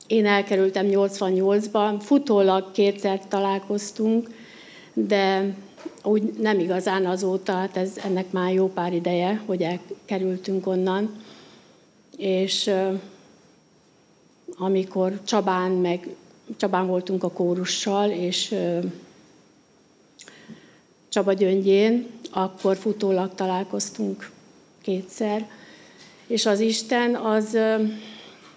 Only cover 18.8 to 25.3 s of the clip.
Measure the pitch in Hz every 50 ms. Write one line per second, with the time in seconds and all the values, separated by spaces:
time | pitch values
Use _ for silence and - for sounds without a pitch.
18.8 | 180 180 - - - - - - - _ _ _ _ _ _ _ _ _ _ _
19.8 | _ _ _ _ _ _ _ - - - - - - - - - - - - -
20.8 | _ _ _ _ _ - - 214 185 196 190 190 202 185 190 196 190 196 190 196
21.8 | 214 226 233 240 240 - - - - - - 190 190 190 190 - - 190 190 190
22.8 | - 220 208 208 208 196 190 180 190 190 190 - 190 185 185 185 190 190 202 202
23.8 | 202 - - - 214 196 190 - - - - - - - - - _ _ _ _
24.8 | - 208 190 185 185 - - - 220 208